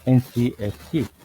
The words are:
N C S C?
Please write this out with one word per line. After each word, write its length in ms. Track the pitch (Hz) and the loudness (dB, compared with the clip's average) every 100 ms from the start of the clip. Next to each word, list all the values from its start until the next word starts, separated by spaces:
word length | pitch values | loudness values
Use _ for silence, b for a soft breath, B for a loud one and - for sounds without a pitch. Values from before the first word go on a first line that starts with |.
| 127 | 2
N 160 | 127 | 2
C 320 | 127 120 123 - | 2 -4 -4 -4
S 160 | 104 - - | -8 -8 -6
C? 80 | 160 107 _ | -6 -6 _